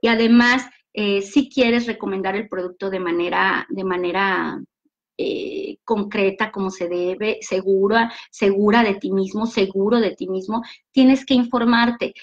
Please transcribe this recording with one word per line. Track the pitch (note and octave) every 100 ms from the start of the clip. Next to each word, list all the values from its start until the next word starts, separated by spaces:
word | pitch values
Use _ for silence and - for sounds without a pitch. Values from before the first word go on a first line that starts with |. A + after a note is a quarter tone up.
y | A#3
además, | A3+ A3+ A#3 A#3+ B3+ B3+ - _ -
eh, | G#3 G3
si | G3 D4 C#4
quieres | - A#3 A#3+ A#3
recomendar | G#3 G3+ G3 F#3+ G3
el | G#3+
producto | F#3+ F3+ F3+ G3
de | F#3+
manera, | F3 E3+ F3 F3+ F#3+ F#3 -
de | F#3+
manera, | F#3+ F3+ F3+ F#3 G3 F3+ D#3+ - - _ _ _ _ -
eh, | - F3 - - - -
concreta, | - G#3+ G3+ G#3+ G3 F#3+ G#3
como | G3+ F#3+
se | F#3+ F3
debe, | F3 F3+ F#3+ G#3+ -
segura, | - F#3+ F#3+ G3 G3 A3+ A#3 - -
segura | - G3 G3 G#3 A#3
de | A3
ti | G3 F#3+
mismo, | F#3+ F#3+ G#3+ A3+
seguro | - F#3+ G3 G3 A#3+
de | G3+
ti | - F#3
mismo, | F#3+ F#3+ A3 A#3 - _
tienes | - C4 C4+
que | -
informarte. | B3+ A#3+ B3 A#3 A#3 A#3+ A#3+ - -